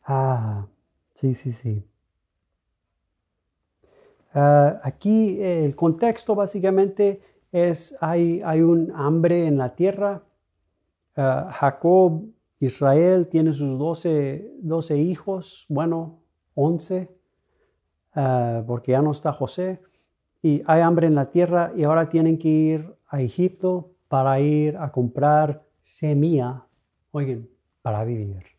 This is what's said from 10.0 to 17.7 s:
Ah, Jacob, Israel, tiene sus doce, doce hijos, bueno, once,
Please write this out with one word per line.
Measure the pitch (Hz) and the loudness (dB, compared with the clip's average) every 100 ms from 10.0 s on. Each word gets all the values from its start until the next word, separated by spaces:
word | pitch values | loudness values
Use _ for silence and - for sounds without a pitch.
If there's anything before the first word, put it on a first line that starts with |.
| 202 196 _ _ _ _ _ _ _ _ _ | -4 -4 _ _ _ _ _ _ _ _ _
Ah, | - 135 135 - | -2 0 -2 -6
Jacob, | - 143 - 165 185 180 160 214 _ _ _ | -2 -2 0 2 4 4 0 -10 _ _ _
Israel, | 131 - 139 143 175 185 175 | -6 0 2 4 4 2 0
tiene | 160 160 | 0 0
sus | 143 143 131 | 0 -4 -4
doce, | 151 160 175 156 139 147 208 - | -4 -4 -2 -2 -2 -8 -14 -12
doce | 170 165 160 143 | -6 -6 -2 -2
hijos, | 165 180 - 190 - - _ | -2 -4 -8 -8 -10 -20 _
bueno, | 147 165 165 165 - _ _ _ | -2 -2 -2 -8 -16 _ _ _
once, | - 147 170 - 185 175 _ _ _ _ _ _ | -2 0 0 -4 -6 -6 _ _ _ _ _ _